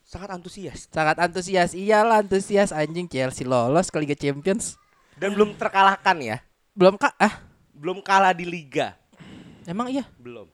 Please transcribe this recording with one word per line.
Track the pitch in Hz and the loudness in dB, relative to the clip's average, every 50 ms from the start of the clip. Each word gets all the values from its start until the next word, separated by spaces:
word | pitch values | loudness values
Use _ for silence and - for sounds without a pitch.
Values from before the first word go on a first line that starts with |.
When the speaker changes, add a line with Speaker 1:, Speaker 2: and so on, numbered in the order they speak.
Speaker 1:
Sangat | _ _ - 175 185 196 | _ _ -16 -16 -12 -12
antusias. | 190 180 165 180 - 208 190 151 117 - - _ | -12 -12 -12 -16 -16 -14 -14 -14 -14 -16 -20 _
Speaker 2:
Sangat | - 165 156 151 160 160 | -4 -2 0 0 2 2
antusias. | 170 175 170 185 175 180 196 185 175 - - | 0 -2 -2 -6 -6 -2 2 2 2 0 -2
Iyalah | 180 196 208 214 214 220 233 226 214 | -6 0 2 4 4 4 4 4 2
antusias, | 208 196 196 196 196 - 208 196 202 196 | 2 2 -2 -2 -2 0 2 2 2 2
anjing, | 170 156 151 151 165 175 180 | 0 -4 -4 -4 -4 -8 -8
Chelsea | 170 - 131 131 127 127 - | -6 -4 -2 -2 -2 -4 -6
lolos | 139 123 127 123 117 123 139 170 185 - | -4 0 0 2 2 2 2 2 0 0
ke | - 156 | -4 -4
Liga | 151 139 143 | -2 -2 -4
Champions. | - - 143 139 143 143 190 196 233 - - - _ _ _ _ _ _ _ | -4 -2 -4 -4 -2 -2 -2 -2 -2 -4 -10 -12 _ _ _ _ _ _ _
Speaker 1:
Dan | _ - 160 202 | _ -6 -6 -4
belum | 202 196 214 208 - | 0 0 0 0 0
terkalahkan | - - - - 196 196 196 196 - - 196 185 165 | -6 -8 -2 2 4 4 4 4 2 2 2 2 2
ya? | 135 113 107 120 _ _ _ _ _ _ | 0 -6 -6 -8 _ _ _ _ _ _
Speaker 2:
Belum | _ 208 180 190 196 | _ 4 4 4 6
ka-, | 208 277 285 - | 4 -2 -2 2
ah? | _ 185 208 - - - - _ _ _ _ | _ 0 0 0 -4 -20 -20 _ _ _ _
Speaker 1:
Belum | _ 139 143 170 185 196 | _ -10 -8 -8 -8 -8
kalah | 190 - 196 196 196 185 | -2 2 4 6 6 4
di | 185 170 180 | 2 0 -4
Liga. | 175 170 175 151 135 127 151 135 101 - _ _ _ _ _ - - - - - - - - - | -8 -10 -10 -12 -6 -4 -4 -4 -4 -6 _ _ _ _ _ -20 -20 -20 -20 -20 -20 -20 -20 -14
Speaker 2:
Emang | - 170 202 240 | -10 -8 -6 -6
iya? | 254 262 277 240 - _ | -4 -4 -6 -6 -8 _
Speaker 1:
Belum. | _ 120 120 120 113 101 82 | _ -20 -18 -18 -18 -20 _